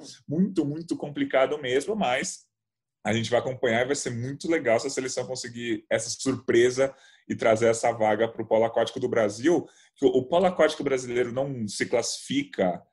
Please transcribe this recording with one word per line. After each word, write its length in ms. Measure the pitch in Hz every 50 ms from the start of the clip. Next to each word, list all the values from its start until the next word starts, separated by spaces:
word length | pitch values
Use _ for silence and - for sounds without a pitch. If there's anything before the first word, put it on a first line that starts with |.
| - - - - _
muito, 380 | - 143 165 196 202 190 165 147
muito 320 | 139 147 165 170 - -
complicado 640 | - - 147 143 143 139 139 - 131 135 131 147 151
mesmo, 360 | 139 123 123 139 - 190 -
mas... 480 | 214 156 123 123 139 180 - - - _ _ _ _ _ _ _ _ _ _ _ _ -
a 80 | 101 107
gente 160 | 117 110 113
vai 100 | 120 117
acompanhar 400 | - 131 131 123 - 123 113 117 127
e 40 |
vai 80 | 135 143
ser 160 | 139 - 135
muito 380 | 120 113 120 131 143 - - 165
legal 300 | 165 160 139 117 110 117
se 80 | -
a 20 | 135
seleção 360 | - 135 127 127 - 131 117
conseguir 580 | 101 127 127 - 120 117 120 120 120 110 107 - _
essa 200 | - 117 113 -
surpresa 840 | - - - 135 123 113 - - 120 117 120 123 123 127 135 135 - _ _ - _ _ _
e 80 | - 113
trazer 320 | 113 - 113 110 107 117
essa 240 | 113 113 - - 120
vaga 360 | 113 113 110 107 107 107 113
pro 180 | 113 - - 113
polo 200 | - 110 110 110
aquático 340 | 113 - 117 117 113 - 98
do 80 | 92
Brasil, 580 | 123 - 117 110 101 107 113 123 165 175 139 - - _ _ _ _ _
que 100 | _ 139
o, 40 | 131
o 180 | 127 127 123
polo 180 | - 170 175 190
aquático 380 | 180 180 - 156 156 - - 143
brasileiro 480 | 139 135 127 127 123 120 123 123 120
não 360 | 117 131 139 147 135 120 110
se 180 | 98 - - 123
classifica 960 | - 123 117 113 - - - - - 127 143 139 - - - 95 90 85 - - _